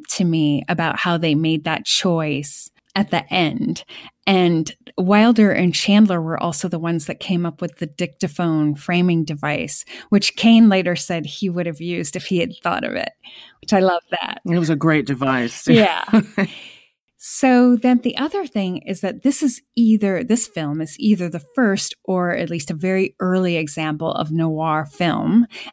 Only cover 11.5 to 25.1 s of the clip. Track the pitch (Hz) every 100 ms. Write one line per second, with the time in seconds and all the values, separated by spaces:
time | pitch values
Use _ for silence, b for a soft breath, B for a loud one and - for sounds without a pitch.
11.5 | 175 170 156 170 175 175 180 - 180 170
12.5 | - 170 - - - - - B B B
13.5 | B - 196 185 175 - 175 - - 185
14.5 | 170 160 156 160 156 139 131 135 131 117
15.5 | - - 233 202 165 - 220 - - 196
16.5 | B B B B _ _ _ - - 262
17.5 | 247 247 240 247 247 247 - 302 403 330
18.5 | 214 190 180 - 185 190 - 254 285 294
19.5 | - - - 226 220 208 185 - 233 -
20.5 | - 151 151 160 - 214 208 175 165 147
21.5 | - 233 196 - - - 185 175 170 170
22.5 | 170 - 160 185 190 190 - 185 185 185
23.5 | 170 156 - 156 151 160 - 156 160 160
24.5 | 156 160 156 151 - 175